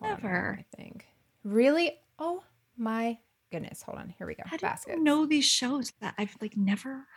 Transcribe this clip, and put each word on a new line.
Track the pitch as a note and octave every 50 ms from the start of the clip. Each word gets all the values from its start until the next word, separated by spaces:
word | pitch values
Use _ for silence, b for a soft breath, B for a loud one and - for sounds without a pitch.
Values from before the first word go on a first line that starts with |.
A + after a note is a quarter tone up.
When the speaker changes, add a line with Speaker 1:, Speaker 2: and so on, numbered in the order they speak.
Speaker 1:
Hold | - G#4+ G4+
on, | -
Speaker 2:
Never. | - G3 F3+ F3+ - - G3 -
Speaker 1:
I | - _ -
think. | - - - - - - _ _ _ _ _ _ _ -
Really? | G3+ G3+ A3+ B3 C#4 D4 E4 E4+ E4+ - - _ _ _ -
Oh | D#4 E4+ F4 F#4 - _ _ _ _ _ _
my | A#3+ A3+ A3 A3 A3+ A3+ A#3 A#3 A3+ _ _ _ _ _ -
goodness. | - E3 - - - -
Hold | - - - -
on. | - - F3 -
Here | F#3
we | - -
go. | - -
Speaker 2:
How | - D#4+
do | D#4 -
Speaker 1:
Baskets. | - - - - - -
Speaker 2:
you | E4
know | D#4 D4 C#4+ D4+ D#4
these | D4 D4+ D4 C4+
shows | - - - B3+ B3 C#4 C#4 A#3 - - -
that | - - - -
I've, | G#3 G3+ - -
like, | G#3+ G#3+ -
never | G#3 G3 F#3+ G#3 G#3+ - C4 C4+ C4+ C4+ _ -